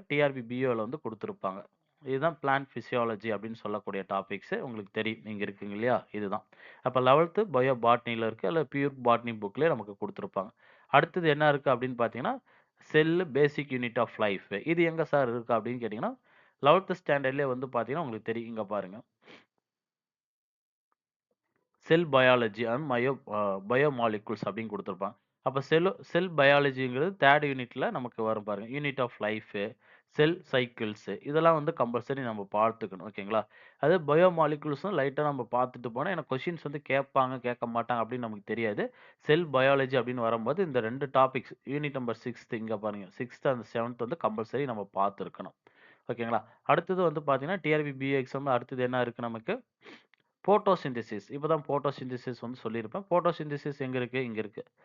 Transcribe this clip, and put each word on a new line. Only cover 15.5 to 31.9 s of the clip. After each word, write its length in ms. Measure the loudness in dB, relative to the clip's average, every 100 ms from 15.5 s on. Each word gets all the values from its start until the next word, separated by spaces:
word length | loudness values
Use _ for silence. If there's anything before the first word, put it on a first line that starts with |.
அப்படின்னு 260 | 0 0 -4
கேட்டீங்கன்னா, 340 | -6 -4 -6 -6 _ _ _ _
லெவல்த் 300 | 6 6 4
ஸ்டாண்டர்ட்லயே 540 | -4 0 0 0 -2 -2
வந்து 200 | -2 -4
பார்த்தீங்கன்னா, 360 | -4 -2 -4
உங்களுக்கு 240 | -4 -6 -6
தெரியும். 220 | -6 -6
இங்க 140 | -8 -4
பாருங்க. 320 | -4 -6 -12 -20 _ -20 -20 _ _ _ _ _ _ _ _ _ _ _ _ _ _ _ _ _ _ _ _ _ _ _ _ 2
செல் 200 | 2 4
பயாலஜி 580 | 6 8 6 4 0 -2
and 200 | -2 -2
myo-, 340 | 0 0 -2 -4
அ, 120 | -2 0 -2
biomolecules 800 | 0 2 2 2 0 0 -4 -6
அப்படின்னு 280 | -4 -4 -6
குடுத்திருப்பாங்க. 440 | -6 -8 -6 -6 -8 _ _ -4
அப்ப 160 | -4
செல், 300 | 2 4 4 0
செல் 260 | -2 -2 0
பயாலஜிங்கிறது 840 | 4 6 8 4 0 -2 -2 -2 4
தேர்ட் 280 | 6 6 4
யூனிட்ல 420 | -4 -6 -4 -4
நமக்கு 300 | -4 -6 -4
வரும் 220 | -2 -2 -4
பாருங்க. 220 | -6 -6
யூனிட் 300 | -6 -4 -2
of 140 | -4 -2
லைஃப், 360 | -4 -4 -6 -4 -4 -6 _ -20 _ 2
செல் 200 | 2 2 -2
சைக்கிள்ஸ் 640 | -2 -2 -4 -6 -6 -8 -8
இதெல்லாம் 320 | -2 2 4 4
வந்து 160 | 0
கம்பல்சரி 480 | -2 -2